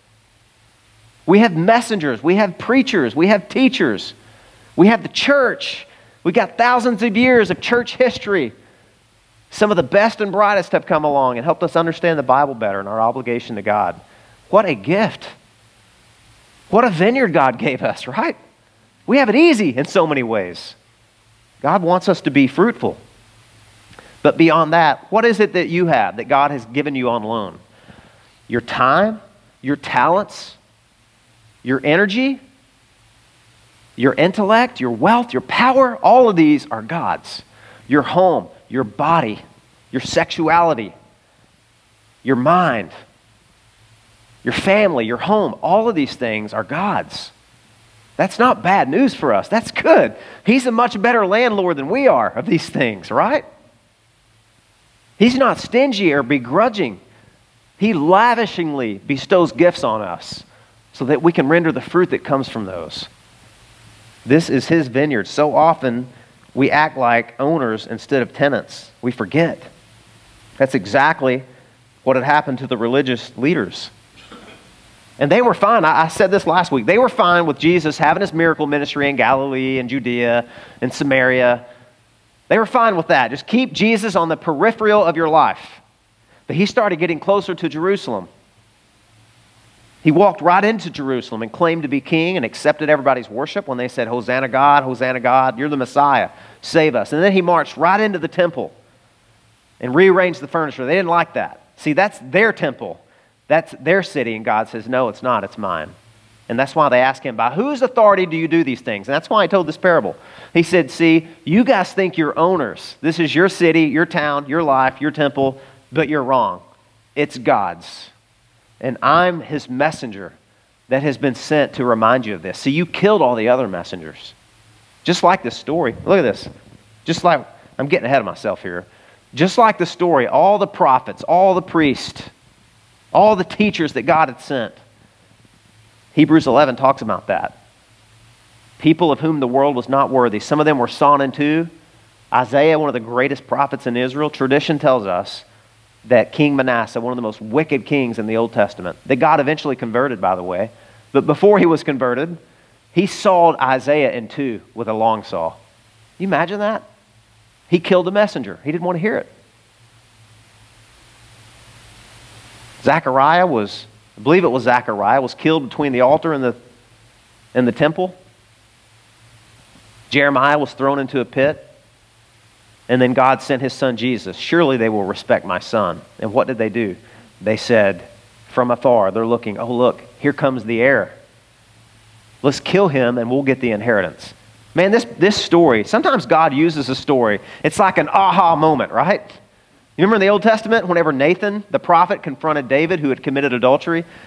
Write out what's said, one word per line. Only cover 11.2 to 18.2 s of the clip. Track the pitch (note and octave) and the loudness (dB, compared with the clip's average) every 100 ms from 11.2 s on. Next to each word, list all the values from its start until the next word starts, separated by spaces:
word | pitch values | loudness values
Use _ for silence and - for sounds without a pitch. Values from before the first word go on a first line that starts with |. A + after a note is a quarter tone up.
| C3 A#2+ | 0 -2
and | |
helped | D3+ E3 | -4 -2
us | E3+ E3+ | -2 0
understand | E3 D#3+ E3+ D#3 | -2 -2 -2 0
the | |
Bible | B2+ B2+ C#3+ A#2+ | 2 2 2 -2
better | G#2+ G2 | -4 -4
and | G2 | -4
our | A2 | -2
obligation | A2+ B2+ A#2+ A#2+ - G#2+ | -2 -2 -4 -6 -6 -8
to | |
God. | G2+ G#2 F2+ E2+ - _ _ _ - | -2 0 -2 -6 -16 _ _ _ 0
What | G3 G3 | 2 2
a | A#2 | -2
gift. | A2+ F#3+ G3 - - - _ _ _ _ _ _ _ _ _ _ _ _ - | -2 0 -2 -4 -18 -20 _ _ _ _ _ _ _ _ _ _ _ _ -2
What | - B3 | 2 2
a | |
vineyard | E3 G3 C4 A3+ | 2 2 2 2
God | D#3 C3 A#2+ | 4 2 0
gave | D#3 C3 | -4 -2
us, | A2+ G2+ - | -4 -6 -8
right? | C#3 | -6